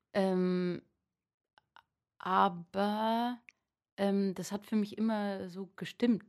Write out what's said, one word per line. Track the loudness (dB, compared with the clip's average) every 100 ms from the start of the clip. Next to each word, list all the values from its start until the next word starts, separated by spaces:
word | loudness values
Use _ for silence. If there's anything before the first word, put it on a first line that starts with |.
| _
Ähm, | -2 0 2 2 0 -2 -6 -10 _ _ _ _ _ _ _ _ -20 _ _ _ -12
aber, | 0 4 4 2 -6 -2 0 0 0 0 -2 -6 _ _ _ _ _ -4
ähm, | 0 0 -2
das | -4 -8
hat | -10 -4
für | -2
mich | -2 -2
immer | -2 -2 -4 -6 -8
so | -12 -12 -12
gestimmt, | -12 4 6 6